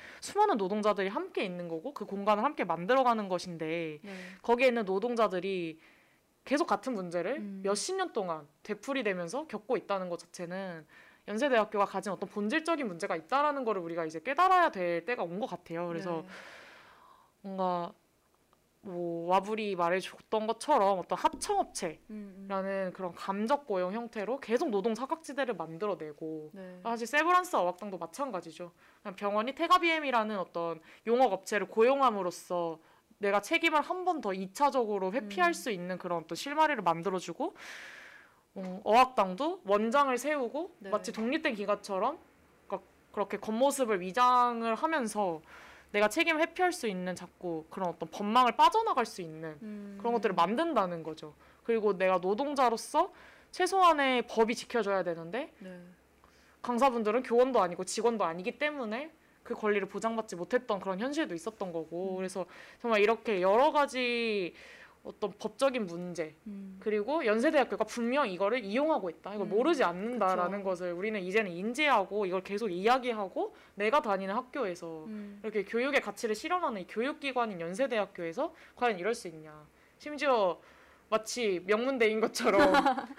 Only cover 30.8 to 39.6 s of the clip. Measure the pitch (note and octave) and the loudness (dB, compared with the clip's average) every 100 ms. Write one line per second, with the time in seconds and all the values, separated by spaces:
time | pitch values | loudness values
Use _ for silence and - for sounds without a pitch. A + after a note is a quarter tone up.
30.8 | - - A3 A#3+ B3 F#3+ - G#3 F#3+ A3 | -12 -8 2 4 4 2 -2 -2 0 4
31.8 | A#3+ C#4 B3+ G#3 F3+ - - F3 E3+ D#3+ | 6 6 4 2 -4 -6 -4 -2 -2 -6
32.8 | _ _ _ - G3+ G3+ - E4 E4 D4+ | _ _ _ -4 2 2 2 2 4 2
33.8 | D4+ F#4 F4+ D#4+ G#3+ F#3+ F#3+ - C#4 C4 | 0 -2 -2 -2 -2 -4 -6 0 2 2
34.8 | G#3+ G3+ F#3 B3 G#3 F4 F4 E4+ C4 F#3 | 0 0 0 -2 -4 2 2 2 -4 -4
35.8 | F3+ F3+ F3+ E3+ D#3+ E3 C#4 D4+ D4+ C4 | -6 -6 -4 -4 -4 -8 -4 2 2 2
36.8 | E3+ E3 F#3 F#3 F3+ E3 D#4 - - - | 0 0 -2 -4 -6 -6 -6 -8 -18 -16
37.8 | - - - - - _ _ F#3+ F#3 F#3 | -18 -20 -20 -20 -20 _ _ -12 -10 -4
38.8 | - A3+ B3+ A#3+ F#3+ F3+ D4+ F#4 | 4 6 6 4 0 0 -2 -2